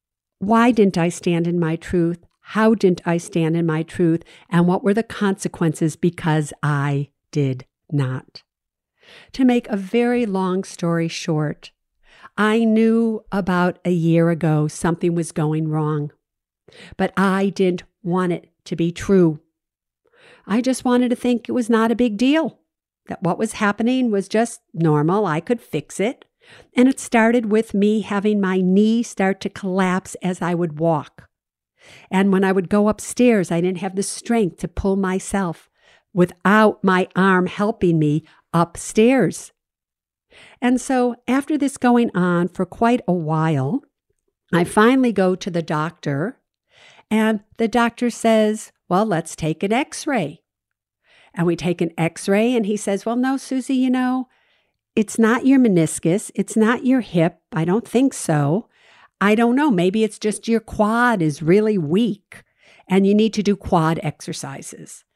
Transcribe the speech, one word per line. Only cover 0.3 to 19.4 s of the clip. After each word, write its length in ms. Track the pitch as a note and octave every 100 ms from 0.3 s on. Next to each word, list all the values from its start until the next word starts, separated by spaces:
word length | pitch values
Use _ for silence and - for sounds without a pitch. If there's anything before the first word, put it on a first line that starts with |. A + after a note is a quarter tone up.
| _
why 320 | F#3+ A3+ A#3
didn't 260 | A3+ G3+ F3+
I 120 | E3+
stand 380 | F3 - E3+ E3+
in 120 | F3
my 180 | D#3+ E3
truth? 420 | - F3+ E3+ E3+ _ _
How 340 | - G#3 A3 A3+
didn't 260 | G3 F3+ -
I 120 | E3+
stand 380 | E3+ F3 D#3+ E3
in 100 | E3+
my 160 | D#3
truth? 400 | E3 - F3 E3 - - _
And 180 | F3 F3
what 160 | F3+
were 100 | G3
the 100 | G3+
consequences 920 | A3 - G#3 F#3+ E3+ - E3+ D3+ D#3+ -
because 580 | F3 E3+ F3 D#3 D3 -
I 480 | D3 C#3+ C#3+ C#3+ C#3+ _ _
did 340 | D3+ C#3 C3 - _ _
not? 520 | D3 C3 B2+ - - _ _ _ _ _ _ _ - -
To 120 | - B3+
make 240 | A#3+ -
a 80 | G3+
very 480 | F#3+ A#3 A#3+ B3 A#3
long 400 | F#3+ F#3+ F#3 G3
story 420 | - E3+ E3+ E3
short, 640 | - - D#3 D3+ - - _ _ _ _ _ - -
I 280 | G#3+ A3 A3+
knew 580 | A3 A3+ A3+ A3+ A3 -
about 480 | F#3+ F#3+ F3+ F3+ F3 F3
a 60 |
year 380 | F3+ E3 E3 E3
ago 380 | E3 D#3+ D#3 D3+
something 480 | - F3 E3+ F3 E3+
was 160 | D#3+
going 380 | - D3+ D#3 D#3+
wrong, 420 | D#3 D3+ D3+ D3 - _ _ _ _ _ - - -
but 160 | F#3+ -
I 340 | G3 F#3+ G3
didn't 340 | - F#3+ F3 - _
want 300 | F3+ F3+ F3+
it 160 | F3 - _ -
to 100 | E3
be 160 | E3+
true. 480 | E3+ - G3 E3+ D3+